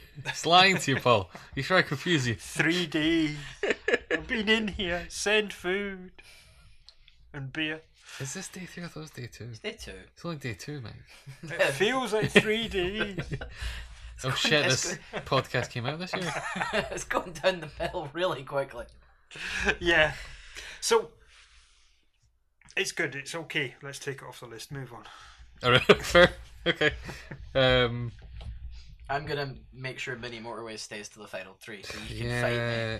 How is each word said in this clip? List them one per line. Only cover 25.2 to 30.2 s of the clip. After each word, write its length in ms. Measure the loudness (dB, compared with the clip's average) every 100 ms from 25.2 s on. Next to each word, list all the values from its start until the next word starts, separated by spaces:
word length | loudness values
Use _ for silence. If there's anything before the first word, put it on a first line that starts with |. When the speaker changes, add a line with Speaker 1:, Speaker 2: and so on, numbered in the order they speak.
| -20 -20 -20 -2
Speaker 1:
All 100 | 6
right, 100 | 8
<laughs> 180 | 8 6
fair. 280 | 6 8 8 6 -14 -4 -2
Okay. 260 | 2 2 2 -6 -12 -14 -14 -2
Um, 600 | 4 6 6 4 0 -6 -10 -16 -14 -12 -12 -12 -14 -16 -14 -6
Speaker 3:
I'm 160 | -4 -4
gonna 280 | -4 -6 -10 -16
make 260 | -12 -10 -8
sure 160 | -8
Mini 240 | -8